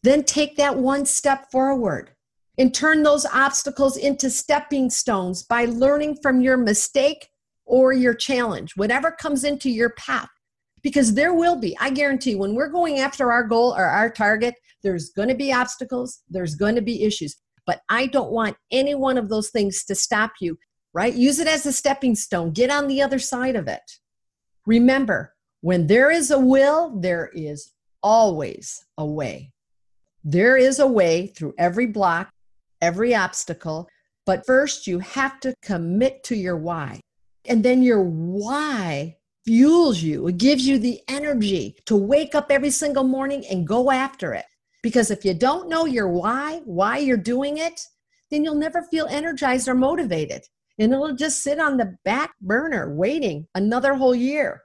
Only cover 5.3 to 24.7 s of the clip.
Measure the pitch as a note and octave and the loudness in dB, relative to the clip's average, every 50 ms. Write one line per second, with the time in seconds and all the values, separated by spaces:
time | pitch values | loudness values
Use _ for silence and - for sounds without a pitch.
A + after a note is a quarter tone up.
5.3 | F#3 F3+ - _ A#3 A#3+ A#3+ A#3 A#3 A#3 B3+ C4+ C#4+ D4 D4+ D4+ D4 D4 - C#4+ | -6 -8 -4 _ 0 0 0 0 0 2 2 2 2 2 0 -4 -6 -2 0 2
6.3 | B3+ B3+ B3 C4 C4 B3+ A#3+ G#3+ G#3 - - - _ C#4 C4 D4 D4+ - - _ | 2 4 4 4 2 2 2 2 0 0 -2 -2 _ 0 0 0 0 -2 -14 _
7.3 | _ _ _ _ _ _ _ - A#3+ C4 C4 B3+ C4+ B3+ B3 B3 A#3 A#3 - - | _ _ _ _ _ _ _ 2 4 6 6 6 4 4 4 2 2 0 -2 -2
8.3 | C#4 B3 B3 A3+ F3+ G#2 F#2 - - F#3 G3+ G#3+ A#3+ C#4 C4+ E4 D#4+ - - D#4+ | -2 -2 0 -2 -4 -6 -8 -12 -4 -4 -2 0 0 0 0 -2 -4 -4 -4 -4
9.3 | D4+ C4 B3 D4 C#4+ C#4 - C4+ A#3+ A3 A#3+ A#3 A3+ - - - F3 E3+ - - | -2 0 0 -2 -4 -2 -2 -4 0 0 0 -2 -2 -6 -8 -6 -6 -6 -6 -10
10.3 | _ _ _ _ _ _ _ _ _ _ _ C#4+ - C#4+ C4 A3+ G#3 A#3 D4 E4+ | _ _ _ _ _ _ _ _ _ _ _ -2 2 2 2 4 4 2 2 2
11.3 | F4+ E4 E4+ F4 F4 C4+ A3 F3+ - - A3 C4+ C4+ C4+ D4 C#4 C#4 C4 C4 C4 | 2 2 2 2 0 0 -2 -6 -4 -4 -4 -4 0 0 0 0 0 0 -2 -2
12.3 | G#3+ F#3+ G3 G3 G#3+ A#3 D4 D4+ D4+ F4+ F4 E4 D4 C4+ C4 C#4 C#4 - C4+ A#3+ | -2 -2 -2 -2 -2 -2 -2 -2 0 0 0 0 0 -2 -2 -2 -2 -2 0 2
13.3 | A#3+ A#3+ A#3+ G#3+ A3+ A3+ A#3+ B3 - - F#3 D#3+ C3+ G3 A3 A#3 A3+ - A3 G#3 | 2 0 0 0 2 2 2 2 2 0 0 0 2 0 0 -2 -2 -2 0 0
14.3 | G#3+ G#3+ A3+ A#3+ A#3+ _ _ _ _ _ - G3 F#3 F3 D3 - _ F#3+ G#3 A#3+ | 0 0 -2 -4 -4 _ _ _ _ _ -4 -4 -4 -4 -6 -8 _ -4 -2 -2
15.3 | C4 B3 C#4 C4+ C4 B3 B3 B3 - - B3+ - B3+ B3 B3 B3 - _ _ _ | -2 -2 -2 -2 0 0 -2 -2 -6 -12 -10 -8 -6 -8 -8 -8 -12 _ _ _
16.3 | E3+ F#3 F3+ D#3+ D3+ D3 G3+ G#3 A3+ A#3+ G#3+ A3 A#3 - G#3+ G#3+ G#3 - D#3+ D3 | -8 -6 -6 -6 -4 -2 -2 0 0 0 -2 -2 -2 0 -2 -2 -2 -2 -8 -10
17.3 | - _ _ _ _ _ _ - - - _ - G3+ A#3 C4 C4 C#4 C#4 G#3+ B2 | -10 _ _ _ _ _ _ -6 -6 -6 _ -4 -2 -2 -2 0 0 -2 -2 0
18.3 | A3 A3+ A3 G#3 G3+ _ _ _ - B3+ C4+ C#4+ D4 C#4 C4 C4+ C4 B3+ A3 G3 | -2 -2 -2 -2 -4 _ _ _ -2 0 0 0 -2 -2 0 0 0 -2 -2 -2
19.3 | A3 G#3+ G#3 - _ A#3 G3+ G3 F#3+ - - - G3 F#3+ - - A3+ G#3 G#3+ A3 | -4 -4 -4 -4 _ -2 -2 -2 -2 -6 -6 -6 -4 -4 -2 -2 0 -2 -2 -2
20.3 | - - F#3+ E3+ E3 - _ _ _ _ _ _ _ E3 G3 A#3+ A#3+ A#3+ A#3+ C#4 | -4 -8 -8 -8 -8 -8 _ _ _ _ _ _ _ -2 -2 -2 0 2 2 2
21.3 | C#4 C#4+ E4+ D#4 D#4+ D#4 - D4 C4 - - C#4+ C4+ C#4 C#4 B3+ A3 G#3 - - | 2 2 0 0 0 0 -2 -4 -4 -2 0 -2 -2 0 0 0 0 0 -2 -4
22.3 | - F3 E3 E3+ D#3 F#3 A#3+ C4 C#4+ D4 C#4+ C#4 C4+ C4+ C#4 C4+ C4+ C4 B3+ - | -4 -4 -2 -4 0 0 2 2 2 0 -2 -2 0 0 0 0 0 -2 -2 -4
23.3 | - B3 B3+ C4 B3 A3 D#3 B2+ F2+ - _ - - _ _ _ _ _ _ _ | -4 -2 -2 -2 -2 -2 -4 -6 -8 -10 _ -20 -20 _ _ _ _ _ _ _
24.3 | _ _ _ _ _ _ _ G#3 | _ _ _ _ _ _ _ 2